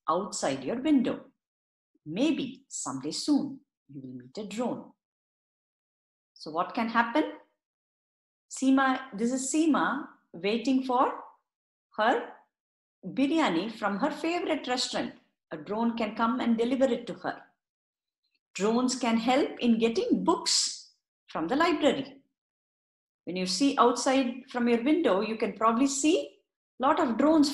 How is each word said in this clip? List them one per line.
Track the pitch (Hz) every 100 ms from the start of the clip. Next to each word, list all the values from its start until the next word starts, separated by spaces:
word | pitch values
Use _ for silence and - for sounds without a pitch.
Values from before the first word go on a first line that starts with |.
| -
outside | 170 202 - 170 135
your | 131 240
window. | 302 277 160 - - _ _ _ _ _ _ _ 151
Maybe | 175 311 254 139 - _
someday | - - 131 147
soon | - - 277 135 - _ _ _
you | 139
will | 127 127
meet | 123 202
a | 202
drone. | 208 240 147 - _ _ _ _ _ _ _ _ _ _ _ _ _ _ _
So | 160
what | 156 175 -
can | 220
happen? | 233 233 302 - - _ _ _ _ _ _ _ _ _ _ _
Seema, | - 262 269 269 262 - 202
this | 233
is | 262 262
Seema | 311 320 214 170 269 311 - _
waiting | 175 190 233 240 262
for | 254 247 339 - - _ _ _ _ _ _ -
her | 220 466 - - _ _ _ _ _ _
biryani | 185 156 277 320 247 165 214
from | - 202 196
her | 294
favorite | - 330 349 381 311 247
restaurant. | 254 - 202 - - _ _ _
A | 165
drone | 147 214 233 226
can | 214 -
come | 233 254
and | 240 226
deliver | 240 262 262
it | 233 -
to | 170
her. | - - - _ _ _ _ _ _ _ _ _ _
Drones | - 202 233 254 -
can | 233 226
help | 247 269 - -
in | 240 220
getting | 226 233 480 220
books | 185 381 - - - - - _ _ _ -
from | 180 165
the | 269
library. | 349 311 285 139 - - _ _ _ _ _ _ _ _ _ _
When | - 185
you | 185
see | - 277 -
outside | 240 247 277 262 240 - -
from | 247 240
your | 233
window, | 247 311 277 190
you | 214 226
can | 214
probably | - 226 233 277
see | - 302 381 - - _ _ _ -
a | 262
lot | 320
of | 285 214
drones | 294 320 277